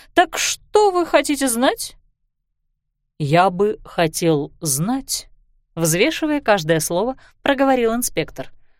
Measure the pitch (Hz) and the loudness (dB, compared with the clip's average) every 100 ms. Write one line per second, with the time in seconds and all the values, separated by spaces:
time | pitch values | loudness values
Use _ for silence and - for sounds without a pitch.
0 | - - 349 - - - _ 427 415 359 | -8 0 0 0 -6 -6 _ 2 2 2
1 | 330 311 285 285 269 233 269 453 - - | 0 0 0 -2 -2 0 -2 -2 -8 -16
2 | _ _ _ _ _ _ _ _ _ _ | _ _ _ _ _ _ _ _ _ _
3 | _ - 147 165 190 180 208 220 - - | _ -8 2 4 4 4 0 -2 -8 -2
4 | 165 - 175 151 147 - 165 131 180 269 | -2 0 2 2 -2 -8 -4 -2 -2 -4
5 | 262 - - _ _ _ _ - 165 170 | -4 -10 -10 _ _ _ _ -2 0 2
6 | 262 320 311 294 285 202 156 160 - 175 | 2 0 -2 -2 2 2 2 0 0 -2
7 | 233 262 - _ - 269 269 254 226 233 | -2 -6 -14 _ -2 0 2 2 2 0
8 | - - 147 - - - - _ | -4 -4 -6 -8 -14 -14 -20 _